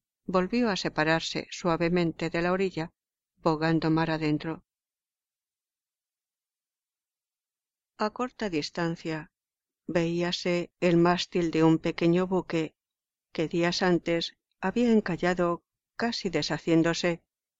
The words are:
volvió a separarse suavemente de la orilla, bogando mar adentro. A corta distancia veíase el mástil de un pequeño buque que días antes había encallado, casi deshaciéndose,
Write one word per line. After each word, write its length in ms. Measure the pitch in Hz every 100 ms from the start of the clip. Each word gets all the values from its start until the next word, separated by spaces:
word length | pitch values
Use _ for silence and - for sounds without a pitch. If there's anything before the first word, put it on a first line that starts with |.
| _ _ -
volvió 440 | 185 180 240 240
a 80 | 185
separarse 720 | 165 - 156 160 - - -
suavemente 800 | - 180 165 170 180 170 156 165
de 120 | 170
la 120 | 175
orilla, 400 | 185 190 170 165 - _ _ _ _
bogando 480 | 175 156 160 165 160
mar 200 | 160 165
adentro. 520 | 160 156 151 165 160 - _ _ _ _ _ _ _ _ _ _ _ _ _ _ _ _ _ _ _ _ _ _ _ _ _ _ _ _ _ _ _ _ -
A 120 | -
corta 400 | - 247 - 214
distancia 840 | 165 147 - 170 165 170 160 151 _ _ _ _ _ -
veíase 840 | 165 165 170 175 175 185 175 175 _
el 160 | 180 170
mástil 540 | 170 175 - 190 170
de 120 | 160
un 140 | 160 160
pequeño 500 | 170 160 170 170 185
buque 480 | 185 165 165 156 - _ _ _ _ _
que 140 | - 156
días 340 | 175 170 175
antes 560 | 185 175 - 170 160 - _ _
había 300 | 190 214 240
encallado, 720 | 220 - 165 175 180 175 170 - _ _ -
casi 340 | 226 226 196
deshaciéndose, 920 | 160 151 151 - 165 165 165 180 170 _ _ _ _